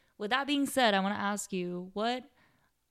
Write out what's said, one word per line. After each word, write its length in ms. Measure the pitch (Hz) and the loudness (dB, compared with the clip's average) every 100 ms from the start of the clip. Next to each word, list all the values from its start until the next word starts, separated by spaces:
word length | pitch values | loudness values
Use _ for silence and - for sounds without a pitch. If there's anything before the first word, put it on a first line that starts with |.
| _ - | _ -8
with 120 | 208 | -2
that 160 | 262 277 | 0 2
being 200 | 285 277 | 0 2
said, 260 | 262 233 | 4 4
I 60 | 196 | 4
wanna 140 | 190 | 2
ask 380 | 208 202 208 - | 0 -2 -4 -4
you, 360 | 190 175 180 185 | -4 -4 -6 -8
what 300 | 202 226 254 254 _ _ _ _ _ _ | -4 -4 -4 -8 _ _ _ _ _ _